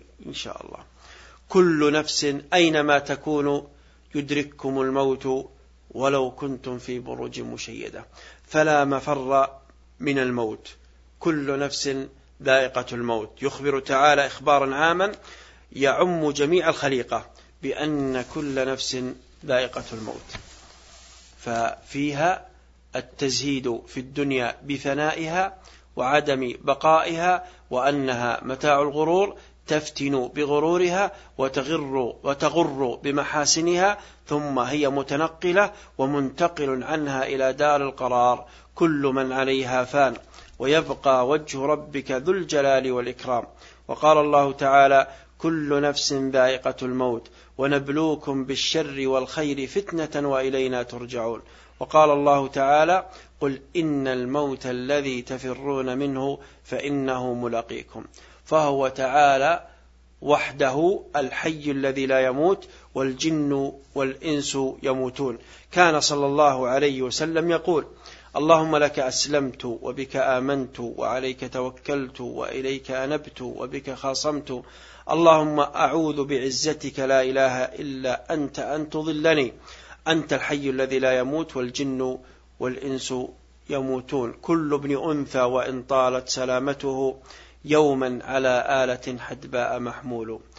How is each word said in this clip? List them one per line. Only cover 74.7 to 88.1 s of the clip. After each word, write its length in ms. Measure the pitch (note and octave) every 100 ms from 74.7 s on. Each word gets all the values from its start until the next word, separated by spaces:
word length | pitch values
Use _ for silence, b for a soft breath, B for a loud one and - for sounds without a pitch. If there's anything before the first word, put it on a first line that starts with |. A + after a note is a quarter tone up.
| B B B -
اللهم 480 | D#3 E3 D#3 D3+ D3
أعوذ 640 | C#3+ - C#3+ D#3+ D#3 D3 C#3
بعزتك 760 | C3+ C3+ B2 D3+ - C#3 C#3
لا 220 | C3+ C3+
إله 420 | C3 C3+ C3 B2+
إلا 720 | B2+ - D3 C3 C3 B2+ -
أنت 260 | D#3+ C3+ -
أن 300 | B2 D3+ D3+
تضلني. 640 | D#3 D#3 D3+ D#3+ D3+ A#2+ - B B B B D#3+
أنت 260 | D#3+ D3
الحي 360 | C3+ - D3 C#3
الذي 300 | C3 C3 C3
لا 200 | C3 B2+
يموت، 380 | B2+ D#3 D#3+ C3
والجن 600 | B2 B2 C#3 C3 B2+ C3 b b b -
والإنس 540 | B2 B2+ C#3 C3 - B2+ C3 - _ _ -
يموتون. 640 | C#3 C3 C3 B2 C#3 A#2+ -
كل 320 | - E3 D3
ابن 360 | D3 C#3+ C#3 D#3+
أنثى 300 | D3 C3+ C3
وإن 420 | B2 B2+ B2 C3
طالت 460 | B2 C3+ B2+ B2+ B2+
سلامته 880 | C3 B2+ B2+ C#3 C#3 C#3 C3+ C3 - B B B B D3
يوماً 540 | D3+ D3 C3+ C3